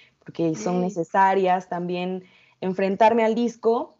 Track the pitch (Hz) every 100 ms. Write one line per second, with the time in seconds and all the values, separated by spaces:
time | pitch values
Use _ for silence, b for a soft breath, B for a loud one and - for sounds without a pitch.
0 | b _ - - 165 160 - 180 180 180
1 | 165 196 190 196 185 185 185 175 175 180
2 | 180 185 185 b b _ 185 185 196 196
3 | 220 233 220 220 240 - 220 233 320